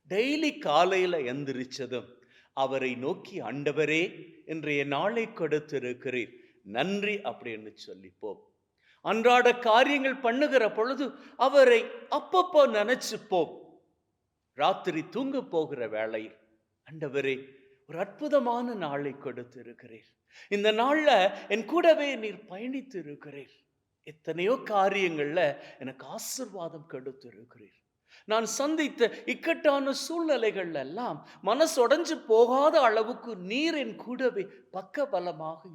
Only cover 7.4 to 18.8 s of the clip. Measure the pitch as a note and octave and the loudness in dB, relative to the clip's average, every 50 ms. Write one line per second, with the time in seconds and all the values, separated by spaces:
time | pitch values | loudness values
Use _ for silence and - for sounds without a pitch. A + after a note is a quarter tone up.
7.4 | - A#2+ A2+ G#2+ G#2+ G#2+ G#2 - - - F#2+ F#2 G2 F#2 _ _ - G#2+ F#2+ - | -12 -12 -12 -12 -14 -16 -18 -20 -20 -20 -20 -20 -20 -20 _ _ -12 -12 -12 -14
8.4 | _ _ _ _ _ _ _ _ _ _ _ _ _ D#3+ G3 A3+ A3+ B3 B3 B3 | _ _ _ _ _ _ _ _ _ _ _ _ _ -2 -2 2 6 6 6 8
9.4 | A#3+ A#3+ A#3+ A#3+ - A#3 G#3+ A#3 C4 C#4+ C#4+ C#4+ C4+ C4+ B3+ C4 C4+ A#3 A#3 C4 | 8 6 4 4 4 6 6 6 6 6 4 0 0 -2 -4 0 0 0 2 2
10.4 | D4 C#4+ C4 C4 A3+ G#3 - G#3 A3 B3 C4+ A#3+ C#4+ A#3+ - - - - - - | 2 4 4 4 2 2 0 0 -2 -2 -2 -4 -4 -8 -8 -12 -20 -20 -2 0
11.4 | A#3 C4+ C4+ C#4+ C4+ B3+ A#3+ A3+ A#3 - - - - - B3 D4 D4 - - F#4 | 2 4 8 8 10 10 8 6 4 0 -10 -14 -8 -4 -4 -4 -4 0 2 2
12.4 | F4+ F4+ - D4+ C#4+ B3+ A3 G#3 G#3 G#3+ B3+ B3+ - - A3 E3+ - - G3 F3+ | 2 4 6 6 6 6 4 0 0 0 -2 -2 -4 -8 -10 -10 -8 -2 0 0
13.4 | D#3 - - - - - - _ _ _ _ _ _ _ _ _ _ _ _ _ | 0 0 -4 -18 -20 -20 -20 _ _ _ _ _ _ _ _ _ _ _ _ _
14.4 | _ _ _ - C#3+ E3 G3 F#3 - F#3 D#3+ D#3 D#3 - - G#3 C4+ C4+ C#4 C4+ | _ _ _ 0 0 0 0 0 -4 -6 -4 -4 -6 -6 -6 -6 -6 -4 -4 -6
15.4 | G3+ - - E3 D#3 C3 C#3+ B2+ A#2 A2 G#2+ G#2+ A2 A2+ A2+ A2 A2 G#2+ - _ | -6 -4 -2 -2 -2 -2 -4 -8 -8 -6 -4 -4 -4 -2 -4 -6 -8 -8 -16 _
16.4 | _ _ _ _ _ _ _ _ _ - D3 D#3+ D#3 C#3+ B2+ C#3 C3+ C3+ C3+ B2+ | _ _ _ _ _ _ _ _ _ -20 -12 -10 -10 -4 -4 -2 -2 -2 -2 -4
17.4 | C3+ - - - _ _ _ _ _ _ - E3 G3 G3+ - - C#4+ D4 C#4 C#4+ | -6 -16 -20 -20 _ _ _ _ _ _ -8 -8 -8 -8 -8 -10 -6 0 2 2
18.4 | B3 A#3+ A#3 A#3+ B3 A#3+ A#3+ G#3 | 2 2 -2 -2 -4 -6 -6 -6